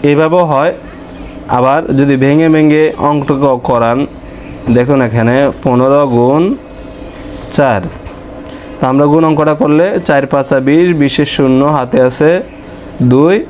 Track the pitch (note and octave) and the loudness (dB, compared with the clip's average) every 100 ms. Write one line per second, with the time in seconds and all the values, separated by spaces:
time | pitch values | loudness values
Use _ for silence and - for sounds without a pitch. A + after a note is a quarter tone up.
0 | D3 D3 D#3+ F3+ E3 C#3 D#3+ - - - | 2 2 2 2 2 2 0 -4 -14 -18
1 | - - - - - B2 C3 D3 - C3+ | -18 -16 -16 -16 -4 0 2 0 0 0
2 | C#3 C3+ C3+ D3+ D#3+ D#3 D#3 D3+ D#3 - | 2 2 2 4 4 4 4 4 2 0
3 | C#3 D3 C#3 C#3 C#3+ B2+ B2 A#2+ A#2 B2 | 0 0 -2 0 0 0 0 0 0 0
4 | C#3+ - - - - - - A#2 B2 C#3 | -4 -8 -18 -16 -16 -10 0 0 2 2
5 | A#2+ A#2 A2+ B2+ C#3 - - B2 C3 C#3+ | 0 0 2 2 0 -2 0 2 2 2
6 | C#3+ A#2 B2 D3 F3+ C4+ - - - - | 2 2 2 2 0 -2 -10 -18 -18 -16
7 | - - - - - - C3+ G#2 E2+ - | -16 -16 -14 -14 -6 0 2 0 -4 -12
8 | - - - - - - - - C3 C3+ | -16 -16 -18 -18 -16 -18 -16 -6 0 2
9 | D3 D#3 D#3+ D3+ D3+ D3+ D3 D3+ F3+ G#3 | 2 2 2 2 0 0 2 2 2 0
10 | - C#3 - C#3+ C3+ C3+ C3 D#3 F3+ E3 | 0 0 0 -2 0 0 2 2 4 2
11 | C#3 - C#3+ - C3+ C3 C#3+ D3 C3 B2+ | 0 0 -2 0 2 4 2 0 0 2
12 | B2+ B2+ D3+ F3+ C4 - - - - - | 2 2 2 2 -4 -16 -20 -18 -18 -2
13 | B2 B2+ D#3 G3+ | 2 4 4 2